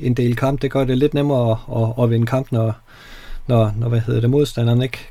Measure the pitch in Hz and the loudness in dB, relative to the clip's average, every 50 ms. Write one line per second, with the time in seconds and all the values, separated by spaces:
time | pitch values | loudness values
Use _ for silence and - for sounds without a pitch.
0 | - 123 123 123 123 120 120 120 - 135 139 139 - 135 - 139 135 123 127 127 | -2 -2 0 0 0 0 0 0 -2 -2 -2 -2 -4 -2 0 0 0 0 0 2
1 | 139 147 - 143 143 147 143 127 120 113 110 113 - - - 117 113 113 113 123 | 2 2 2 0 0 0 0 0 2 0 0 -2 -4 -6 -4 -2 -2 -2 0 0
2 | 123 117 117 113 113 113 - 131 135 - - 113 113 110 110 - - - - - | 0 2 2 2 0 0 0 -2 -2 -2 -2 0 0 0 -2 -6 -10 -20 -20 -20
3 | - - - - - - - - - - 127 117 110 107 104 107 117 117 120 113 | -20 -20 -20 -18 -14 -12 -12 -10 -4 0 2 2 2 2 0 -2 -2 0 0 0
4 | 113 113 120 113 113 120 131 143 147 135 - - 117 117 120 120 127 131 - - | 0 0 0 0 2 2 4 2 2 0 0 0 0 2 2 2 0 -2 -4 -10
5 | - - | -14 -10